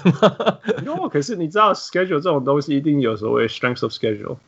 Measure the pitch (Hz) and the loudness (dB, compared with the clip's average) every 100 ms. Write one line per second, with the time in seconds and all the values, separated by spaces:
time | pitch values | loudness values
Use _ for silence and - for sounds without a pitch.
0 | 190 - 208 - - - - 226 220 339 | 4 4 4 4 -2 -2 -4 -4 -4 -6
1 | 370 147 143 208 165 196 214 185 - 175 | -2 -2 -2 -4 -2 2 2 2 -2 -2
2 | 185 156 175 147 127 143 143 139 151 143 | 0 0 0 0 2 0 0 0 2 2
3 | 120 110 110 120 113 - 123 123 117 - | 2 0 0 0 0 0 -4 -2 -4 -2
4 | 113 104 - 123 | -4 -4 -6 -12